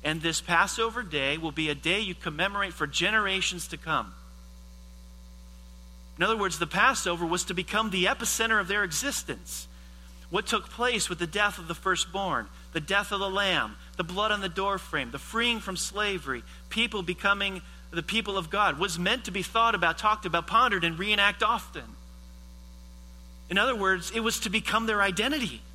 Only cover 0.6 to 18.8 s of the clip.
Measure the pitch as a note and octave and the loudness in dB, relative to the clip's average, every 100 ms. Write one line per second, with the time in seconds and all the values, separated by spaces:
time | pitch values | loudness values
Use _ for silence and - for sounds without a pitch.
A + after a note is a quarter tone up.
0.6 | F#3+ - A3+ A3+ G3 D3+ C3+ D#3 D#3+ D3+ | 4 2 0 -2 -4 0 0 0 -2 -2
1.6 | D#3 C#3 D#3+ G3 G3+ E3+ F3 D3+ F#3+ G3+ | -2 0 0 0 0 -4 -6 0 0 0
2.6 | G3 E3 D3 - F3+ A3 G3 F#3+ - F3 | -4 -2 -2 2 2 4 2 0 -2 -4
3.6 | - D#3 E3 D3 G#2 - - - - - | -8 -8 0 0 0 -12 -18 -18 -18 -18
4.6 | - - - - - - - - - - | -20 -20 -20 -20 -18 -18 -18 -18 -18 -18
5.6 | - - - - - - F#3+ A3 F#3+ D#3 | -18 -18 -18 -18 -18 2 4 4 2 0
6.6 | E3+ F3 A#3+ C4 F#3 E3+ E3+ F3 - F3+ | 0 6 6 4 0 0 2 0 0 -2
7.6 | F3+ G#3 A3 F#3 F3+ C4+ A#3 - A3+ A3 | 0 0 2 4 2 2 0 0 4 2
8.6 | F3+ G#3 G3 D3+ C4+ - - E3+ - - | 2 0 2 0 -2 -4 -6 -8 -8 -12
9.6 | - - - - - - - F3+ - A3 | -12 -16 -18 -18 -18 -18 -4 -2 2 0
10.6 | - - B3 A#3 - E3+ E3+ G3+ G#3 F3+ | -2 0 2 2 0 -2 -2 2 2 0
11.6 | E3 E3 F#3+ F3 - F#3+ F#3+ C3 G#2 - | -8 -2 0 0 0 0 0 0 -2 -12
12.6 | - E3 D3+ G3+ G3 G3+ G3 G3 G3 E3 | -6 -6 2 0 2 -2 0 2 2 2
13.6 | A2 G#2+ - - E3+ F#3 G#3+ G#3 F#3+ E3+ | 0 -6 -14 -6 -4 0 2 2 -2 0
14.6 | G3 F#3+ - D3+ B2 C#3 - A3+ A#3+ A3+ | 0 0 -2 -4 -2 -8 -4 0 2 0
15.6 | - F3+ - F#3+ G#3 F#3+ C#3 B2 - - | -4 -4 -4 -2 -2 -2 -4 -6 -6 -18
16.6 | - A3+ A#3 G#3+ F3 F3+ G3 G3 G3 F#3+ | -6 -2 0 0 -4 0 2 2 0 -4
17.6 | - - - E3+ D#3 G#3+ A3 G3 D#3+ G3+ | -10 -16 -6 -6 0 -2 0 -2 0 2
18.6 | G3+ C#3+ | 4 4